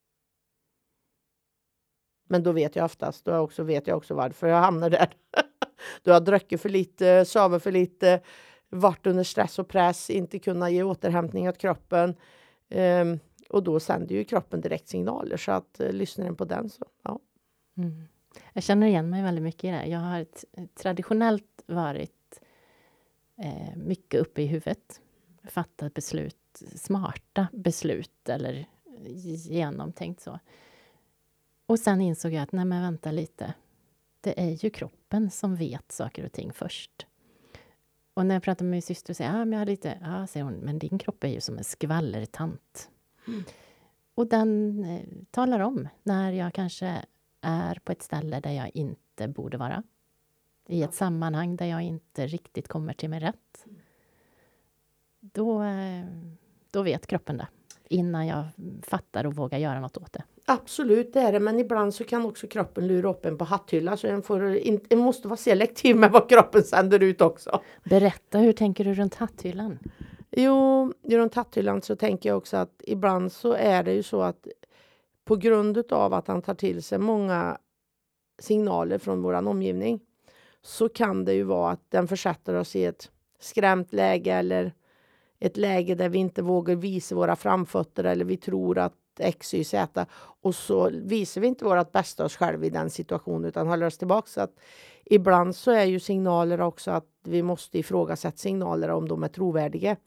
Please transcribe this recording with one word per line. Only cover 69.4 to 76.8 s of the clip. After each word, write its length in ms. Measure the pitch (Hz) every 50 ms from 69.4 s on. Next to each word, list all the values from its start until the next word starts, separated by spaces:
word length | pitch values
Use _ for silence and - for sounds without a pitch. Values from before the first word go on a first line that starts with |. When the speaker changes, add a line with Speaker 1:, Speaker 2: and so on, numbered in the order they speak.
| - 180 175 190 220 214 147 127 - - - - - - - - - -
Speaker 1:
Jo, 600 | - 247 262 269 269 269 269 269 269 262 262 262 - _ -
runt 320 | 254 226 233 226 220 -
hatthyllan 460 | 247 - - - 214 196 202 196 196
så 140 | - - 208
tänker 340 | - 214 214 196 180 - -
jag 80 | 196
också 200 | 196 - - -
att 240 | 190 180 - _ - -
ibland 440 | - 214 190 208 196 185 185 185 180
så 220 | - - - 240 233
är 300 | - 226 208 185 180 170
det 100 | 180 190
ju 100 | 208 202
så 180 | - 220 196
att 260 | 185 175 175 _ - - - _ _ _ _ _ _ _ _ _ _ _ _ _ -
på 100 | - 220
grund 420 | 190 180 226 220 208 208 208 208
utav 360 | 233 233 - - - 202 196 190
att 140 | 180 -
han 140 | - 190 180
tar 140 | - - 185
till 280 | - 196 185 175 170